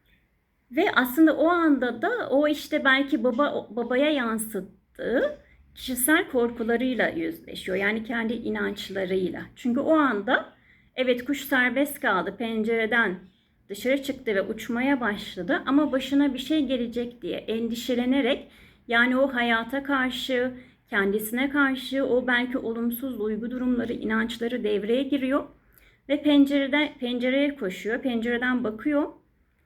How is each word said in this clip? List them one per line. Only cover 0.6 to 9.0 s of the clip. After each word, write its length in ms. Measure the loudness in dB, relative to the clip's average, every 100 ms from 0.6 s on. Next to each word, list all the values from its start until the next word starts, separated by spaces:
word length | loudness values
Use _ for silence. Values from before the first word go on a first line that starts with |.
| -6
Ve 200 | 0 2 2
aslında 420 | 2 6 6 6
o 100 | 4
anda 540 | 4 4 4 2 -2
da 280 | -2 -2 0
o 180 | 2 2
işte 380 | 0 -2 0 4
belki 380 | 2 2 0
baba, 300 | 0 2 0
o 220 | -2 -6 -6
babaya 340 | -2 2 2
yansıttığı 1300 | 2 0 -2 -4 -8 -10 -14 _ -8 -2 0 0 -4 -18 _ _ -14
kişisel 540 | -8 -2 2 2 2
korkularıyla 800 | 0 0 -2 -2 0 0 0 0
yüzleşiyor. 680 | 0 -4 -6 -12 -12 -6 -2
Yani 260 | 0 -2
kendi 300 | -4 -4 -2
inançlarıyla. 1080 | -4 -4 -4 -4 -6 -8 -6